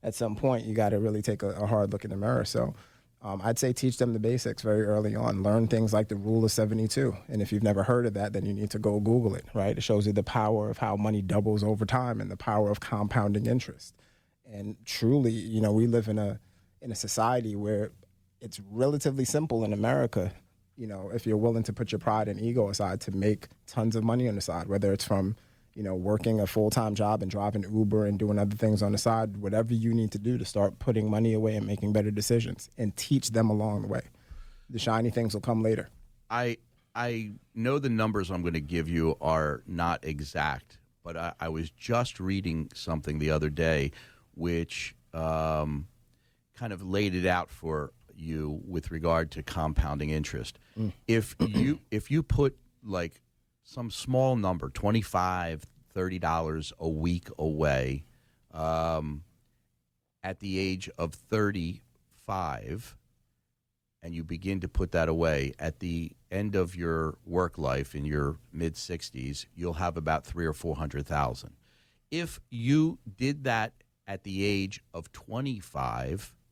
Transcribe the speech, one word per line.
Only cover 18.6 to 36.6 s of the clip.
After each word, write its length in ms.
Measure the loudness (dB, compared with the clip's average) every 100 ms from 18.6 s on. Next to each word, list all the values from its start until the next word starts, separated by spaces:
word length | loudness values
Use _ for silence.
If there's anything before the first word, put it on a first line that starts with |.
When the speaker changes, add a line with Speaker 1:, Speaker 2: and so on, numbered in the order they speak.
| -10
Speaker 1:
relatively 560 | 0 2 2 0 0 0
simple 380 | 0 0 0 0
in 80 |
America, 580 | 2 2 2 2 0 -2 -6 _ _ _ -14
you 80 | -10
know, 240 | -10 -6
if 140 | -4 0
you're 100 | 2
willing 280 | 4 2
to 100 | -2
put 180 | -4 -4
your 60 | -2
pride 280 | 0 2 0
and 140 | -2
ego 300 | 0 2 0
aside 320 | 0 -2 -2
to 80 | -4
make 380 | 0 2 2 -2 -20 -8
tons 300 | -2 0 2
of 60 |
money 260 | 2 2 0
on 60 |
the 60 | -2
side, 260 | -4 -6 -2
whether 280 | 0 2
it's 100 | 2
from, 320 | 2 0 0 -4 -12 _ _
you 80 | -8
know, 100 | -4
working 460 | -2 0 2 2 2
a 60 | 2
full-time 480 | 2 2 2 0 0
job 260 | 2 2
and 80 | 0
driving 320 | -2 -2 -2
Uber 440 | -2 2 4 4 2
and 120 | 2
doing 200 | 2 2
other 160 | 0 2
things 260 | 2 4
on 80 | 2
the 60 | 2
side, 380 | 2 2 0 -4
whatever 360 | -2 0 2
you 220 | 2 2
need 160 | 2 0
to 80 | -2
do 180 | -2 -2
to 80 |
start 340 | -2 2 2 2
putting 280 | 0 2 2
money 240 | 2 4
away 220 | 4 2
and 100 | 0
making 280 | -2 -2 2
better 180 | 2 2
decisions, 580 | 0 2 2 2 -6 -12 -4
and 200 | -4 -4
teach 340 | 0 0 2
them 200 | 2 2
along 320 | 2 0 -2
the 60 | -2
way. 140 | -4 -6 -20 -20 -18 -18 -20 -10
The 120 | -4
shiny 300 | 0 2 2
things 220 | 2 0
will 80 | -2
come 200 | 0 2
later. 260 | 2 2 -2 -16 -20 _ _
Speaker 2:
I, 280 | -2 -2 -4